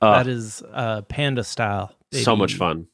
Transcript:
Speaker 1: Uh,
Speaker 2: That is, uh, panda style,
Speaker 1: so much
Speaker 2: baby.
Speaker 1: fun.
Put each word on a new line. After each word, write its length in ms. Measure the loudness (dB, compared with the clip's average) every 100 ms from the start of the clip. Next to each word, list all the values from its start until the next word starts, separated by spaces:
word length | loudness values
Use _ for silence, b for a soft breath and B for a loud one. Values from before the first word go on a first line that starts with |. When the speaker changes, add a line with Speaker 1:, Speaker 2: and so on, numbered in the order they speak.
Speaker 1:
Uh, 160 | 6 6
Speaker 2:
That 80 | 4
is, 360 | -4 -8 -14 -12
uh, 300 | -6 -4 -4
panda 420 | -6 -4 -2 -2
style, 500 | -4 -4 -2 -2 -6 _ _
Speaker 1:
so 240 | -2 2 4
much 140 | 2
Speaker 2:
baby. 80 | 0
Speaker 1:
fun. 280 | -2 -2 -8